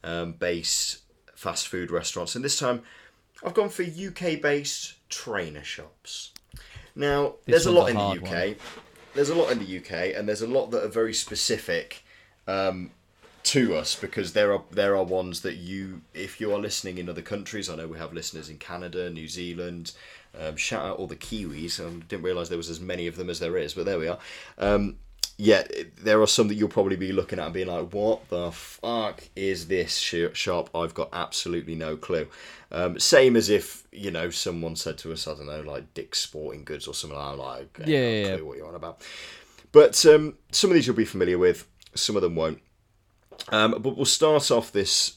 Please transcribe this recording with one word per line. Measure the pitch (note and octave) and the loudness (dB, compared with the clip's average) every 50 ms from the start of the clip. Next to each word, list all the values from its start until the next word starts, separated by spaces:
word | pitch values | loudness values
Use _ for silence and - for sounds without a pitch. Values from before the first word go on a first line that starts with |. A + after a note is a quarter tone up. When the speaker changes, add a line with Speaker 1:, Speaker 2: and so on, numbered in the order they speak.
| - | -6
Speaker 1:
um, | E2 E2 E2+ E2+ E2+ E2 | -6 -4 -4 -4 -6 -6
based | - - F2+ F2 E2+ E2 - - - - - - - _ _ _ _ _ _ _ | -4 -2 -2 -2 -2 -2 -2 -2 -2 -2 -4 -6 -10 _ _ _ _ _ _ _
fast | - - - E2+ - - - | -10 -8 -6 -4 -4 -6 -6
food | - F#2 F2 E2 E2+ | -6 -6 -6 -2 -2
restaurants, | E2+ E2 - - G2 F2 - - | -2 -2 -2 -6 -6 -6 -6 -6
and | B2 C3 | -6 -4
this | C#3+ C#3 - | -2 -2 0
time | D3 B2 B2 A#2+ - - - - - - _ _ _ _ _ - - | 0 0 -2 -2 -4 -14 -20 -20 -20 -20 _ _ _ _ _ -10 -10
I've | - F3 | -2 0
gone | - G#3 G3+ | 0 0 0
for | - - F3+ | -2 -6 -6
U | F3 D#3 E3 G3 G3 | -6 -6 -10 -10 -10
K | F3+ - F3+ F3 D#3+ | -10 -4 -2 -2 -2
based | D#3 D#3 D3 C#3+ D3 C#3+ C#3+ - - - - - _ _ _ | 0 0 0 0 0 -2 -4 -8 -8 -10 -12 -16 _ _ _
trainer | - - - B2 A2 G2 F2 D#2+ D2 D2 D2 | -12 -10 -8 -6 -4 -4 -4 -6 -8 -12 -12
shops. | - - - D#2 D2+ _ _ _ - - - - - _ - _ _ - - - - - - - - _ | -12 -12 -12 -14 -18 _ _ _ -14 -12 -12 -12 -14 _ -20 _ _ -20 -20 -20 -20 -20 -20 -20 -18 _
Now, | - C#3+ C#3+ C#3+ C#3+ C#3+ - - - _ | -2 0 2 2 2 2 0 -2 -6 _
Speaker 2:
This | - - E3 E3 | 6 6 6 6
Speaker 1:
there's | |
a | F#3 F3 | 8 6
Speaker 2:
one's | F3 | 6
Speaker 1:
lot | - | 6
Speaker 2:
a | - | 6
Speaker 1:
in | A2+ | 4
the | G#2 G2+ | 2 2
Speaker 2:
hard | G2+ F#2+ | 2 0
Speaker 1:
U | F2 E2+ | -2 -4
K. | F2+ E2+ E2+ F2+ G2 | -4 -2 -2 -2 -2
Speaker 2:
one. | G#2+ - - - - - - - - - - - - | -4 -6 -14 -16 -16 -18 -20 -20 -20 -20 -20 -8 0
Speaker 1:
There's | C#3 C#3+ C#3 | 0 0 2
a | E3 | 4
lot | E3+ D#3 C3 | 2 2 2
in | B2+ A2+ | 2 -2
the | G2+ | -2
U | F#2 F#2 F2+ | -6 -8 -10
K, | F2 - G2 E2 F2 F#2+ - | -8 -8 -6 -2 -2 -2 -2
and | F#2 G#2+ G#2 | -2 -2 -2
there's | G#2+ G#2 A2+ | -2 -2 -2
a | |
lot | A2+ B2 C3+ - A2+ | 0 0 0 0 0
that | A#2 A2 G2+ | -2 -2 -2
are | A2 | 0
very | G2 A2+ A2+ A2+ G#2 | 0 0 0 0 0
specific, | - - - A2 - - - A2+ G#2 - - F2 E2 - - - - _ _ - - - _ _ _ _ | -4 -4 -4 -4 -4 0 0 -2 -2 -2 -2 -2 -2 -2 -6 -14 -18 _ _ -20 -20 -20 _ _ _ _
um, | - G2 G2 F#2+ G2 F#2 F#2 F2+ - - _ _ _ _ _ _ - - - - | -4 -2 0 0 0 0 -2 -8 -12 -14 _ _ _ _ _ _ -20 -20 -4 -4
to | - - C#3+ B2+ A2 F2 | 2 4 4 4 4 2
us, | D#2 C#2 - - | 0 0 -2 -4
because | - - F#2 - - G2 E2+ E2+ | -4 -6 -8 -6 -6 -6 0 2
there | G#2 G#2 G2+ G2+ | 4 4 4 4
are, | G2 - - | 0 -2 -4
there | - G2+ G2+ G2+ G2+ | -2 0 2 4 4
are | G2 F#2+ | 2 2
ones | F2 F#2 F#2 F#2 F#2 F2 - | 0 0 -2 -2 -2 -6 -6
that | - G2 E2+ | -6 -6 -6
you, | E2+ F2 F2 F#2+ G2 G2 F#2+ F#2 E2+ D#2 _ _ | -6 -10 -10 -8 -8 -8 -10 -12 -14 -18 _ _
if | D#2+ F#2+ G2+ - - | -12 -10 -10 -8 -6
you | A#2+ G#2+ G2+ | -2 -2 0
are | G#2 | 0
listening | G#2 G#2 - - - G2 F2+ F2+ | -2 -4 -4 -6 -6 -6 -8 -8
in | F2 F2 | -8 -8
other | E2+ E2 E2 | -8 -10 -8
countries, | - G#2 G#2 G2 F#2 - G#2+ F#2+ E2+ | -8 -8 -8 -8 -8 -8 -8 -8 -8
I | E2+ | -8
know | D#2+ E2 E2 | -8 -10 -10
we | D#2+ D#2+ | -10 -10
have | E2 D#2 E2 | -10 -10 -10
listeners | E2+ D#2+ - - D#2+ D#2 D2+ | -10 -10 -10 -10 -12 -14 -14
in | D#2 D2+ | -16 -16
Canada, | - - F2+ F2+ F2+ F2+ D#2+ F2+ F2+ F2 | -14 -12 -12 -10 -10 -8 -6 -6 -6 -6
New | E2+ E2 D#2 | -8 -10 -12
Zealand, | D#2+ - F#2 F2 F2 E2+ F2 F2+ F2 F2 E2+ E2 - - - - - - - - _ _ - | -10 -10 -8 -8 -8 -8 -8 -8 -8 -8 -10 -12 -14 -16 -18 -20 -20 -20 -20 -20 _ _ -10
um, | D#2+ D#2 D#2 | -10 -8 -6
shout | - - - - - D2+ | -4 -6 -4 -4 -4 -4
out | F#2 F#2+ - | -6 -6 -6
all | F#2+ E2 | -8 -8
the | D#2+ | -10
Kiwis. | D2 - - - A2 G2 E2 C#2+ D2 D#2+ E2+ - - F2+ | -12 -12 -10 -8 -8 -6 -8 -8 -8 -8 -6 -6 -8 -8
I | E2+ E2+ E2+ E2 | -10 -10 -12 -10
didn't | - G#2+ F#2+ E2 | -10 -10 -6 -2
realise | F#2 F#2 F2 E2+ E2 | -2 -2 -2 -4 -4
there | F2+ E2+ | -6 -6
was | E2 E2 | -6 -8
as | E2 D#2+ | -10 -10
many | F2+ F#2 F2+ F2 E2+ E2+ | -8 -8 -6 -4 -4 -6
of | D#2+ | -6
them | E2+ F#2 F2 | -6 -8 -6
as | F2 D#2 | -6 -4
there | F2 E2 F2 | -4 -2 0
is, | F#2 D#2 D2 - | -2 -2 -2 -4
but | F#2 F2+ | -4 -4
there | F#2+ G2 F2 | -2 -2 -2
we | D#2 E2 | -2 -4
are. | F2 - - - - - - - - - | -4 -6 -8 -16 -18 -18 -18 -20 -8 -2
Um, | - G2+ G#2 G#2 G#2 G2 - - - - - - - - - - | 2 2 4 4 2 0 -6 -10 -18 -20 -8 -8 -8 -8 -6 2
yeah, | G#2 G#2+ G#2+ F#2 - - | 6 6 6 6 6 -2
it, | - - F2 E2+ - | -6 -10 -10 -12 -14
there | - E2+ G#2+ G#2+ A2 | -6 2 6 6 8
are | G#2+ | 8
some | G#2 - - A#2 G#2 | 6 6 4 4 2
that | G#2 | 4
you'll | G#2 G#2+ G#2+ | 2 0 2
probably | - A2+ G2 G2 F#2+ | 4 2 2 2 2
be | F2 F#2+ F#2 F#2+ | 0 -2 0 0
looking | F#2+ F2+ - - F#2 | -2 -2 -2 -4 -6
at | D#2+ | -6
and | D#2 E2 | -6 -4
being | F#2 F#2 F2+ | -4 -4 -2
like, | F2+ E2+ F2 F2 E2+ | -2 -4 -4 -4 -4
"What | G2+ G#2 A2 A2+ - - - | 0 2 2 0 0 -2 -6
the | - F2 F2 E2+ E2 | -4 -4 -4 -4 -6
fuck | - - - - - - G#2+ A#2+ A#2 A2 G#2 F2+ - - - _ | -10 -16 -18 -16 -8 -6 -4 -2 -2 -2 -4 -6 -8 -18 -16 _
is | F#2 G2 G2 G2 F2 E2+ D#2+ | -4 -2 -2 -2 -2 -2 -2
this | F#2+ F#2 E2+ D#2+ - | 0 0 0 0 -2
sh-, | - - - - E2+ E2+ E2 - | -2 -2 -2 0 0 0 0 -2
shop? | - - G2 F2+ F2 - - - | -4 -2 -2 0 -2 -2 -4 -4
I've | E2 E2+ E2 - | -4 -4 -4 -4
got | - E2 - - | -6 -6 -6 -4
absolutely | F2 E2+ - - - - F2 F2 E2+ D2 D#2+ E2 | -8 -8 -6 -6 -6 -4 -4 -4 -6 -6 -6 -8
no | D#2+ D#2+ D#2 D#2 | -6 -6 -6 -8
clue." | D#2 - - D#2+ D#2+ D2+ - - - - - - - - _ | -8 -6 -4 -2 -2 -2 -4 -10 -20 -20 -20 -20 -20 -16 _
Um, | - D#2+ F2+ F2+ F2 - | -4 -2 -2 -2 -2 0
same | - - - C#3+ C3+ C3 A#2+ | 2 8 8 10 10 10 8
as | A#2 G#2+ F#2+ | 6 6 6
if, | G#2 G2+ - - - - - _ | 4 4 2 0 -14 -18 -20 _
you | - - G2+ G2 | -18 -8 -8 -6
know, | E2+ E2 E2+ F2+ | -4 -4 -4 -4
someone | E2+ - - G2 F2 E2+ E2 E2 E2 | -4 -4 -4 -4 -4 -4 -4 -6 -6
said | D#2+ - E2 D#2 - | -6 -6 -6 -8 -8
to | - E2 D#2+ | -10 -10 -8
us, | D#2+ - | -8 -6
I | D#2 D#2 | -8 -8
don't | D2 D2 | -10 -10
know, | C#2+ D2 D2+ D2+ | -12 -10 -10 -10
like, | D2+ C#2+ D2 D2 D2+ _ | -10 -10 -10 -12 -12 _
Dick's | E2+ D#2+ - - - | -12 -12 -6 -4 -6
Sporting | - - - D#2 D2+ - - D2+ C#2+ | -6 -6 -8 -10 -10 -10 -10 -12 -10
Goods | C#2 D#2 C#2+ - | -10 -10 -10 -10
or | D2 C#2+ | -10 -10
something | - - D#2+ C#2+ C#2+ | -10 -10 -10 -10 -10
like | D2 C#2 C#2 | -8 -8 -8
that, | C#2 C2 | -10 -10
like, | C2 B1+ - - - _ - | -10 -12 -12 -14 -18 _ -8
"I | D#3 | -2
ain't | D#3 | 0
Speaker 2:
Yeah, | D#3 C#3 | 2 2
Speaker 1:
got | B2+ | 2
a | A#2+ A2+ G#2+ | 2 0 0
Speaker 2:
yeah, | G#2 G2 | 0 -2
yeah. | F#2+ | -2
Speaker 1:
clue | F2+ D#2 | -4 -6
what | D2+ B1+ C2+ | -10 -12 -12
you're | D#2 D#2+ | -14 -14
on | E2+ | -14
about." | E2+ D#2+ E2+ - _ - - - - - - - - - _ _ - - _ - | -12 -12 -12 -14 _ -18 -18 -16 -16 -16 -16 -18 -20 -20 _ _ -20 -20 _ 10
But, | D3+ D3+ - - - - | 10 10 10 8 8 10
um, | D#3+ D3+ D3+ D3+ D#3 - _ _ _ - | 10 10 10 8 2 -6 _ _ _ 0
some | - - F#3+ | 2 4 6
of | F3+ | 6
these | D3+ B2 | 6 6
you'll | A#2+ A#2+ | 4 2
be | A2+ A2 | 2 2
familiar | - - F#2+ F#2 F2 F2+ F2 | 0 2 0 2 2 4 6
with, | F2+ F2+ E2+ - - _ _ _ - - _ | 6 6 4 4 -4 _ _ _ -20 -10 _
some | - - - G#2+ | -2 -2 0 2
of | G2+ F2+ | 2 2
them | F2 E2+ | 2 2
won't. | E2 D#2+ D#2+ D#2 D#2 _ _ _ _ _ _ _ _ _ _ _ _ _ _ - - - - | 0 0 0 -2 -6 _ _ _ _ _ _ _ _ _ _ _ _ _ _ -16 -16 -8 -2
Um, | - G#2+ G#2+ A2 A2+ - | 2 4 4 4 2 2
but | A2 C3+ - | -2 -4 -2
we'll | - C3+ | 0 2
start | - - - D#3 D#3 D3+ D3 C#3 - | 2 4 4 6 6 6 6 6 4
off | C3+ A#2 - - | 4 4 2 2
this | - G2+ F#2+ - - - - - - | 0 0 0 2 2 0 0 0 -4